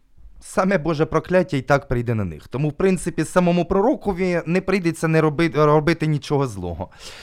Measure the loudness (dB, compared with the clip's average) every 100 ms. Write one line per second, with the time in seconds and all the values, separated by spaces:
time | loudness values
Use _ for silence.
0 | _ -20 -20 -20 -4 0 2 0 0 0
1 | 0 0 2 2 2 -2 2 0 2 -2
2 | 0 -2 -4 -8 -8 -2 -2 2 2 2
3 | -2 -4 0 2 2 2 0 2 2 0
4 | -4 -2 -2 -2 -2 -2 0 0 -2 -2
5 | 0 2 2 0 0 2 4 4 2 0
6 | 0 -2 0 -2 -2 -4 -8 -8 -10 -14
7 | -20 -18